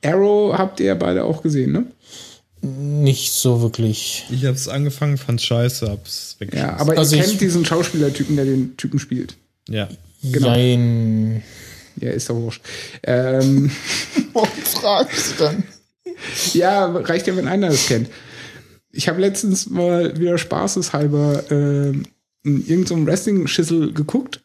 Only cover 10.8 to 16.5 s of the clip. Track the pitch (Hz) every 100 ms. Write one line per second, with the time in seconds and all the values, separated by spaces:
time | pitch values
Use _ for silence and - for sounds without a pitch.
10.8 | 120 117 113 110 110 113 - - - -
11.8 | - - 123 - - 120 117 - - -
12.8 | - - - 123 127 131 135 139 139 -
13.8 | - - - 311 - 466 453 - - -
14.8 | 208 202 277 - - - 151 175 - -
15.8 | _ _ 359 359 - - -